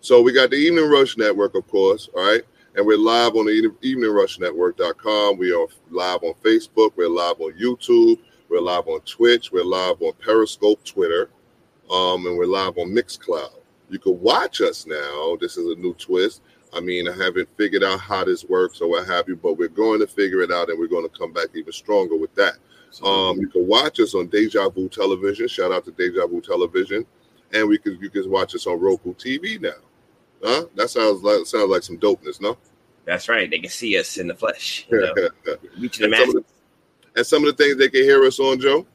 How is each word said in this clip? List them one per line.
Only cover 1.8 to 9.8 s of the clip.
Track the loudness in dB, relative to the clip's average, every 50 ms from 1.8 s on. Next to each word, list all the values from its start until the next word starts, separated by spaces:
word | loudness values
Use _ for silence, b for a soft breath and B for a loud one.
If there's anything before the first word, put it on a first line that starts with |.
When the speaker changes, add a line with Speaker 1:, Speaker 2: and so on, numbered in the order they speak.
| 4 4 2 0 -4 -10 -6
Speaker 1:
all | -2 2
right? | 2 2 2 0 _ b b b b b
And | 0 2
we're | 4 4 4
live | 4 4 4 4 2 2 2 2
on | 0
the | 2 2
Eve-, | 2 2 0 -2 _
evening | -6 -6 -2 -2 -2 0
rush | 2 2 2 0 -2 -6
network | -6 -6 -2 0 -2 -2 0
dot | -2 -4 -4 -4 _
com. | -4 -2 0 0 2 0 0 0
We | 0 0 0
are | 0 -2 -4 -6 _ _ _
live | -6 -4 -4 -2 -4 -4 -4
on | -6 -8 _ _
Facebook. | 2 2 2 2 -2 _ 2 2 2 _ 0
We're | -2 0
live | 0 0 0 -2 -2 -4
on | -6 -10 -8
YouTube. | -4 -4 -4 -4 -4 -2 2 6 6 6 6 4 2 b b b b b _
We're | -4 -2
live | -2 -2 -4 -4 -4 -6
on | -8 -8
Twitch. | _ -14 -4 _ 4 4 4 2 0 -4
We're | -4 -4 -2
live | -2 -2 -2